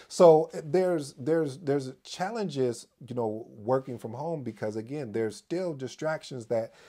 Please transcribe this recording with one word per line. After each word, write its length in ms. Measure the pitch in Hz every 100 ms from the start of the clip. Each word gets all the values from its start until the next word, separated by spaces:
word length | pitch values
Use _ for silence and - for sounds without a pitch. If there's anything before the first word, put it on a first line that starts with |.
| -
so 420 | - 175 156 160 175
there's, 480 | 156 180 185 170 139
there's, 460 | - 127 165 151 131
there's 340 | 139 143 131 131
challenges, 840 | - - 185 233 190 139 127 117 - - 113
you 80 |
know, 320 | 120 113 110 - 123
working 420 | 104 135 135 120
from 160 | 113
home, 280 | 117 160 160
because, 320 | 120 104 107
again, 380 | 110 113 147 120
there's 240 | 107 110 101
still 360 | - 170 185
distractions 720 | 143 127 - 151 156 - 131 113
that, 260 | 113 113 -